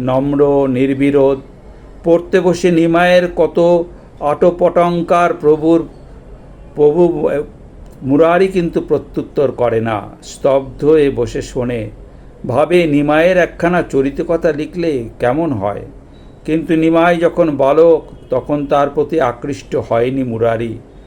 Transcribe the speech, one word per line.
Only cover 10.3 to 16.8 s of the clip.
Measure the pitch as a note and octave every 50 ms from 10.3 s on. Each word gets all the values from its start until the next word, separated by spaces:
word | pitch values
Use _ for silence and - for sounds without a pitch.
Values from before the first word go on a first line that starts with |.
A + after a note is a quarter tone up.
| - - - C#3+ C3+ C#3 C3+ B2+ - - C#3+
হয়ে | D3 D#3+ D#3 C#3+ C#3
বসে | A#2 A#2+ A#2+ A2 - C#3
শোনে। | - - - C3+ A#2+ A#2+ A#2+ A2+ G#2+ A2 - - - - - - - - - - -
ভাবে, | - A#2+ C3+ D#3 D#3+ F3 F3+ E3+
নিমাইয়ের | D3+ C#3+ D3 D3 D3 D3+ D#3 E3 F#3 F#3
একখানা | F3+ E3 - - - E3+ E3+ F3+ E3+
চরিতকথা | - - - C#3 C3+ C#3 C3+ - D#3+ - E3+ E3 F3 E3
লিখলে | D3 C#3 D3+ D3+ - F3 E3 D#3+ C#3+ B2 A2+ G#2+ - -
কেমন | - A#2+ C3 D#3 E3+ D#3+
হয়। | C3 G2+ F#2+ G#2 G2+ - - - - - - - - - - - - - -
কিন্তু | D#3 D#3 E3 D3 - E3
নিমাই | D#3+